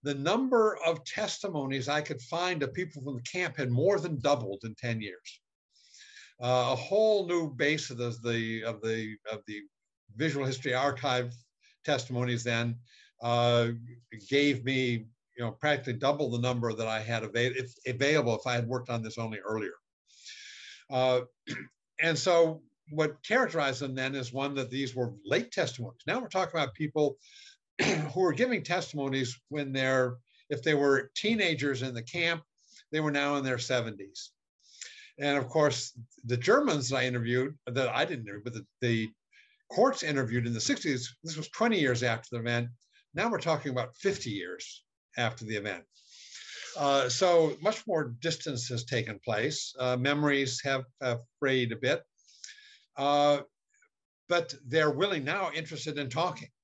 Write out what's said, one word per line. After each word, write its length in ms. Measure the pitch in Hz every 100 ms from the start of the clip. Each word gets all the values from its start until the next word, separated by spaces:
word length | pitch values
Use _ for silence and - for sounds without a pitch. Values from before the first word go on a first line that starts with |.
the 120 | 139 139
number 600 | 143 220 262 247 214 185 165
of 200 | 160 -
testimonies 800 | - 160 - 202 160 135 135 127
I 140 | 147
could 200 | 151 139
find 400 | - 170 180 170
of 120 | 135
people 280 | 120 180 151
from 140 | 135 127
the 60 |
camp 340 | 120 180 175 -
had 160 | 131
more 300 | 120 165 202
than 180 | 170 147
doubled 400 | 135 139 107 101 113
in 100 | 107
ten 240 | 123 113
years. 400 | 104 90 - - _ _ _ _ _ - - - - _
Uh, 300 | 123 127 123
a 20 | 131
whole 500 | - 196 220 208 180
new 240 | 175 160
base 400 | 127 143 151 -
of 80 | 120
the, 160 | 120 117
the, 420 | 117 117 113 113 110
of 160 | 107
the, 340 | 110 113 110 107 104
of 120 | 107 -
the 140 | 104 101 _ _ _ _ 101
Visual 280 | 160 139 135
History 280 | 123 131
Archive 600 | 127 143 120 143 135 123 120 _ _ _ _ -
testimonies 580 | 139 123 127 123 120
then, 320 | 120 117 120 117 - - - _
uh, 480 | 117 120 120 120 117 117 120 120 _ 113 -
gave 360 | 139 143 127 117
me, 400 | 131 127 117 110 _ _ -
you 80 | 117
know, 60 |
practically 420 | 107 151 143 -
double 360 | 120 135 147 135
the 100 | 120
number 340 | 123 123 117
that 140 | 110 113
I 120 | 110
had 240 | 110 117
ava-, 340 | 110 113 123 131
if, 160 | 123 - 131
available 480 | 120 139 151 120 110
if 100 | -
I 100 | 120
had 120 | 117
worked 220 | 127 127
on 120 | 120
this 160 | 110 110
only 220 | 113 107
earlier. 360 | 95 110 101 - _ _ _ - - - - - - - _
Uh, 300 | 131 127 127 123 _ -
<clears throat> 540 | - - _ _ _
and 160 | 160 156
so 440 | - 170 165 156 _ _ -
what 340 | 151 151 151
characterized 560 | - 226 240 160 139 123
them 160 | 135 131
then 200 | 131 139
is, 180 | 123
one, 200 | 123 139 139
that 140 | 120
these 260 | 127 135 120
were 180 | 120 - -
late 260 | 170 240
testimonies. 500 | - 147 - 113 - -
Now 140 | 214
we're 80 | 220
talking 320 | 190 180 170
about 140 | 147
people 440 | - 151 156 147 139 - - - - _ -
<clears throat> 20 | - 175 151
who 100 | 170
are 100 | 180
giving 300 | 151 254 226
testimonies 760 | - 175 175 151 139 135 127 123 _
when 220 | 147 139
they're, 460 | 135 131 131 127 123 _ _ _
if 120 | 135
they 120 | 123
were 360 | 151 143 135 135 -
teenagers 680 | 208 226 190 151 143 127
in 120 | 131
the 100 | 120
camp, 400 | 117 175 170 170 - _ _ - _
they 80 | 156
were 120 | 151
now 240 | 143 143 143
in 60 |
their 140 | 135 123
seventies. 760 | - 127 113 104 98 - - _ _ _ _ - - - - -
And 180 | 143 143
of 100 | 127
course, 500 | 160 147 123 - - 117 - 120
the 120 | 120
Germans 520 | 123 247 294 151 123
that 80 | 131
I 80 | 127
interviewed, 500 | 123 117 123 131 151 -
that 200 | 123 127
I 160 | 113 165
didn't 220 | 147 107
interview, 160 | 101
but 100 | 110
the, 120 | 120 95 _
the 280 | 123 113 110 - _ _ _ _ _
courts 320 | - 262 269
interviewed 420 | 156 139 123 120 120
in 80 |
the 80 | 113
sixties, 540 | - 277 160 131 120 -
this 140 | 160 156
was 120 | 147
twenty 300 | - 233 214
years 240 | 139 120
after 260 | 123 113 -
the 80 | 120
event. 300 | 113 120 120 120 _ _ _
Now 160 | 160 220
we're 100 | 208
talking 320 | 165 156 147
about 240 | 123 113 -
fifty 360 | 196 196 -
years 520 | 101 87 90 - - _ _ _ -
after 280 | 117 117 110
the 100 | 107
event. 280 | 104 90 - _ _ - - - - - - -
Uh, 320 | 143 139 127
so 460 | 120 190 175 160 135
much 240 | 170 214 -
more 280 | 175 139 117
distance 460 | 165 156 - 127 -
has 160 | 120 -
taken 340 | 123 110 101
place. 500 | - 107 127 151 - -
Uh, 180 | 127 127
memories 640 | 131 147 147 139 135 123
have, 200 | 139 135 127 _
have 200 | 127 120 - _
frayed 320 | 135 131 120
a 40 | 110
bit, 260 | 123 156 - _ _ - - - - - _ -
uh, 440 | 139 147 147 147 - _ _ _ _ _ _ _ _
but 240 | 175 170 - 131
they're 260 | 151 151
really 260 | 135 202 180
now 320 | 135 185 185
interested 480 | 147 156 151 156 143
in 100 | 135
talking. 400 | 120 175 - - _